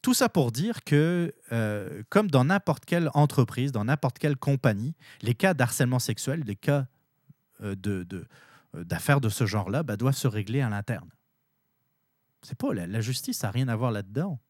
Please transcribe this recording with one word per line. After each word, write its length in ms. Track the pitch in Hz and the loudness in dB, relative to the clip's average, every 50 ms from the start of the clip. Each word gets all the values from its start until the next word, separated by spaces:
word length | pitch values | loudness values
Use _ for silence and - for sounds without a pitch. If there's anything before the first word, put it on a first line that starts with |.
tout 120 | - 247 247 | 2 2 4
ça 160 | - 262 226 | 4 4 4
pour 220 | - 180 131 117 | 4 4 2 4
dire 320 | 110 123 175 233 226 - _ | 0 -2 -2 -2 -4 -6 _
que, 500 | - 147 147 156 165 180 175 170 - - _ _ - | 4 4 4 6 4 2 0 0 -2 -4 _ _ -4
euh, 520 | 117 113 110 107 107 104 95 92 73 98 110 _ | -2 0 0 0 -2 -4 -6 -8 -10 -10 -12 _
comme 200 | - - 110 98 | -2 -2 0 4
dans 160 | 139 131 127 | 4 4 4
n'importe 400 | 147 196 202 _ - 147 - - | 4 2 2 _ -2 -2 -2 -2
quelle 240 | - 175 175 165 147 - | -2 -2 0 0 0 2
entreprise, 580 | 147 147 143 - - 120 - - 123 127 143 | 2 2 4 4 2 0 2 0 -4 -4 -2
dans 140 | 123 107 104 | -2 -2 0
n'importe 340 | 117 147 151 - 127 - - | 0 0 0 0 -4 -4 -2
quelle 180 | - 147 143 | -2 -2 -2
compagnie, 580 | 131 - 143 143 131 - 123 104 98 113 143 165 _ - - - _ | -2 0 -2 -2 2 2 2 2 2 -4 -6 -8 _ -16 -20 -14 _
les 120 | - 110 120 | -2 -2 0
cas 200 | - - 190 175 | 4 4 2 4
d'harcèlement 460 | 127 127 123 - - 131 123 127 127 | 4 2 2 4 2 2 2 2 0
sexuel, 440 | - - 107 - - 135 139 170 143 | 0 -2 -4 -4 -4 -4 -4 -4 -4
les 100 | 104 98 | -6 -6
cas, 320 | - - - 143 143 135 - _ _ _ _ _ _ _ _ - _ _ _ _ _ | -2 0 2 2 2 0 -4 _ _ _ _ _ _ _ _ -20 _ _ _ _ _
euh, 140 | 104 101 98 | -8 -8 -8
de, 280 | 95 95 104 101 92 90 | -4 -2 -2 -2 -2 -4
de, 240 | 87 98 90 - _ _ - - _ - - _ _ - | -8 -10 -12 -12 _ _ -20 -20 _ -20 -20 _ _ -14
euh, 80 | 80 87 | -14 -6
d'affaires 380 | 87 - 82 - - 143 143 | -6 -6 -2 2 2 2 4
de 80 | 127 110 | 2 0
ce 160 | 101 - 120 | 0 0 0
genre-là, 380 | 98 101 107 90 92 107 147 170 | 0 0 -2 -2 0 -2 -2 -2
ben, 120 | 113 104 | -4 -4
doivent 200 | 101 120 135 131 | 0 0 0 0
se 120 | - - | 2 0
régler 320 | 127 104 107 95 101 113 143 | 0 0 -2 -4 -2 -2 -2
à 100 | 135 110 | -2 -2
l'interne. 400 | 104 101 101 - 120 85 85 85 _ _ _ _ _ _ _ _ _ _ _ _ _ _ _ _ _ _ _ _ _ _ _ _ _ _ | -2 -4 -4 -4 -6 -6 -8 -16 _ _ _ _ _ _ _ _ _ _ _ _ _ _ _ _ _ _ _ _ _ _ _ _ _ _
C'est 160 | - - - | -14 -14 -8
pas, 160 | - 247 285 - | -4 -4 -2 -2
la, 120 | 92 87 | -2 -4
la 160 | 85 101 113 | -4 -4 -4
justice 420 | 107 120 131 - - - 240 - - | -2 -2 -4 -4 -4 -6 -6 -4 -4
n'a 80 | 101 | -2
rien 180 | 95 123 135 127 | -2 -2 0 0
à 60 | 113 | 0
voir 140 | 107 123 123 | 0 0 -2
là-dedans. 500 | 110 101 98 95 104 131 170 202 156 120 _ | -2 -2 -6 -6 -4 -4 -4 -4 -6 -8 _